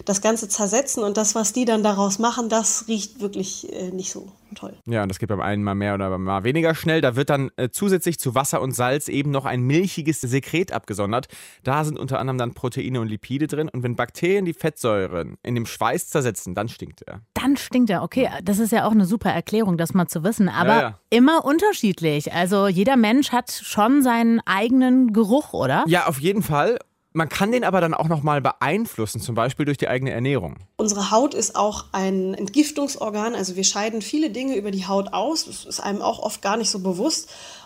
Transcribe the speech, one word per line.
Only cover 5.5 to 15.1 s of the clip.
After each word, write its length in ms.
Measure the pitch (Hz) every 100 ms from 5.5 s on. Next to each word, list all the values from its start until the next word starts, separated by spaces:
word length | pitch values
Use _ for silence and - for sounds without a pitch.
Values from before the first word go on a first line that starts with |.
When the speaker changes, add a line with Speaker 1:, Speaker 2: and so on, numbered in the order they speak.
| 104
Speaker 2:
mal 100 | 101
mehr 220 | 98 101 98
oder 200 | 98 92
mal 240 | 92 98
weniger 320 | 104 151 160 160
schnell. 260 | 160 160
Da 140 | 139 120
wird 160 | 143
dann, 180 | 143 131 -
äh, 120 | 127
zusätzlich 480 | - 202 185 175 156
zu 160 | 131 120
Wasser 260 | 135 151
und 120 | 131 113
Salz 320 | 123 143 -
eben 220 | 135 143
noch 140 | 139 127
ein 180 | 127
milchiges 580 | 123 151 190 - 151 151
Sekret 500 | 123 135 - 160 190
abgesondert. 560 | 113 - 101 101 120 135 - - -
Da 200 | - 143
sind 140 | 156 151
unter 220 | 131 131
anderem 180 | 131 127
dann 160 | 120
Proteine 480 | - 123 131 101 127
und 60 | 113
Lipide 380 | 107 - 131 151
drin. 200 | 143 156
Und 140 | 127
wenn 140 | 123 120
Bakterien 500 | 120 - 175 202 185
die 80 |
Fettsäuren 840 | 156 160 - 120 104 95